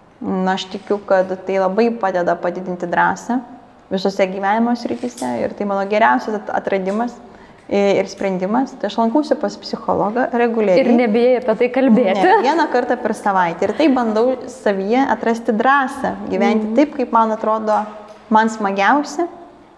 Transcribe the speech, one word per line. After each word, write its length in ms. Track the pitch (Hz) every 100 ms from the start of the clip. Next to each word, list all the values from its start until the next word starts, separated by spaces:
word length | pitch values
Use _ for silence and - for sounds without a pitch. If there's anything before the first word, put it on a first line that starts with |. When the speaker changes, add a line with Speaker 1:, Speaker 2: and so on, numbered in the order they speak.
| _ -
Speaker 1:
Na, 340 | 202 190 185 190
aš 100 | -
tikiu, 320 | 202 - 202
kad 320 | - 190 185 185
tai 220 | - 190
labai 300 | 185 202 233
padeda 420 | 233 190 180 175 175
padidinti 520 | 180 190 185 180 175
drąsą 480 | 175 175 180 - 247 - - - -
visose 420 | - 190 196 202 190
gyvenimo 480 | 190 196 220 240
srityse 540 | 233 233 240 247 - 247 240
ir 180 | 214
tai 140 | 214 202
mano 140 | 196 196
geriausias 540 | 214 240 254 - 208
at-, 100 | 214
atradimas 640 | 202 - 196 185 208 240 - - - - -
i-, 360 | - 202 202 185
ir 100 | 196
sprendimas. 640 | - 196 180 185 240 269
Tai 160 | - 202
aš 80 | -
lankausi 400 | 226 302 294 247
pas 160 | 208
psichologą 720 | 208 - - - 175 190 240 262
reguliariai. 580 | 240 240 220 214 269 247
Speaker 2:
Ir 100 | 240
nebijai 400 | 240 226 247 240
apie 180 | - 214
tai 140 | 247
kalbėti? 480 | 262 262 226 202 196
Speaker 1:
Ne, 220 | 359 415
vieną 240 | 247 330 294
kartą 280 | 247 247 233
per 160 | 220
savaitę. 540 | 214 208 190 175 170 196
Ir 60 | 208
tai 140 | 302
bandau 480 | 262 226 214 247 254 -
savyje 600 | - 220 196 196 247 -
atrasti 480 | 226 226 226 247
drąsą, 640 | 214 262 277 269 - 185 196 208
gyventi 400 | 190 202 220 214
Speaker 2:
Mhm. 100 | 226
Speaker 1:
taip, 220 | 294 -
kaip 160 | 233
man 220 | 226 220 214
atrodo 400 | 220 220 214 208 208 - - - -
man 240 | 220 220
smagiausia 800 | 220 196 196 196 285 294 - 349 - - - -